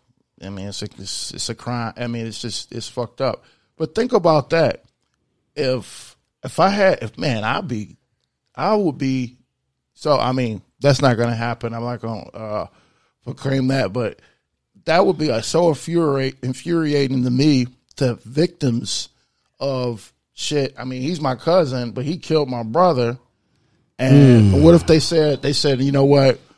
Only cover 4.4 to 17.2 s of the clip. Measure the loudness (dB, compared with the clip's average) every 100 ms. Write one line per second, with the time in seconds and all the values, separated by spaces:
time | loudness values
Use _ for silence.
4.4 | 2 2 2 -2 _ _ _ _ _ _
5.4 | _ -6 -4 -4 -6 -18 -20 _ _ _
6.4 | -8 0 2 4 2 2 -4 -6 -4 -2
7.4 | -2 -4 -4 -8 -10 -16 _ _ _ _
8.4 | _ -6 -2 0 0 -2 -2 -2 -6 -12
9.4 | _ _ _ _ _ _ 0 0 0 -2
10.4 | -2 -6 -12 _ 0 2 2 2 -2 -2
11.4 | -6 -6 -8 -8 -8 -8 -8 -10 -12 -14
12.4 | -8 -8 -8 _ _ _ _ _ -14 -8
13.4 | -4 -2 0 0 -2 -4 -6 -8 _ _
14.4 | _ _ _ _ -2 2 2 0 -2 -4
15.4 | -2 0 2 0 -2 -2 0 0 -4 -6
16.4 | -8 -8 -4 -2 0 0 0 0